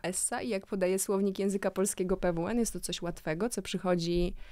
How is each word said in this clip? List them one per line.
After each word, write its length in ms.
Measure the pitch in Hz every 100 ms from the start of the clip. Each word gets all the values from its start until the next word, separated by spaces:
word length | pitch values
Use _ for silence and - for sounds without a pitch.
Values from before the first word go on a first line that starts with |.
Essa 400 | 170 185 - 240
i 60 | 247
jak 180 | 190 -
podaje 320 | 202 180 190
słownik 400 | - 196 202 190
języka 320 | 196 196 196
polskiego 460 | 190 190 - 180 -
P 160 | 180
W 140 | 165 175
N, 100 | 233
jest 140 | 226
to 80 | 170
coś 220 | - -
łatwego, 460 | 170 170 165 160 233
co 140 | 214
przychodzi, 720 | 185 185 185 180 165 175 180 - -